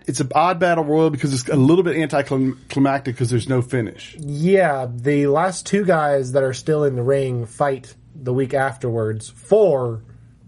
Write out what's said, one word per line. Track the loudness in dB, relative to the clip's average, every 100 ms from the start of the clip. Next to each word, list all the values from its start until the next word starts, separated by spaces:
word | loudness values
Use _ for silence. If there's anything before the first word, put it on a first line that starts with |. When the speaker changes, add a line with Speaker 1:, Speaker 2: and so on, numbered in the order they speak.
| -6
Speaker 1:
it's | -4
an | -2 2
odd | 2 2
Battle | 2 2
Royal | 2 2 2
because | 0 -2
it's | -2 0
a | 2
little | 4 4
bit | 2 0
anticlimactic | 0 0 0 0 -2 -4 -4 0 2 0 -4 -2
'cause | 0
there's | 0 0
no | -2
finish. | 0 -2 -4 -8 -18 -14
Speaker 2:
Yeah, | -10 -2 2 4 2 0 -6
the | -4 0 0 2
last | 2 0 -4 -4
two | 0 2
guys | 2 2 0 0
that | 0
are | 0
still | -2 -2 0
in | 0 0
the |
ring | 0 0 0 -4 -6
fight | -4 -2 -4 -10 -20 -20
the | -12 -4
week | -2 0
afterwards | -2 -2 -4 -4 -2 -2 -6 -10
for | -10 2 4 4 2 -2 -6 -12 -20 -20 _